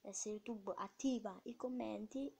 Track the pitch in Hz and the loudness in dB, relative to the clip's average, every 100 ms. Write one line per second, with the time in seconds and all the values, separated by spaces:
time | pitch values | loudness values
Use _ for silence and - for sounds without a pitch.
0 | - 196 214 214 220 220 196 - 196 - | -4 -2 -2 -2 -2 -4 -2 0 -2 2
1 | 269 254 220 185 - 240 254 254 220 208 | 4 4 0 -4 -6 -2 0 2 0 0
2 | 214 269 277 - | -2 -2 -2 -4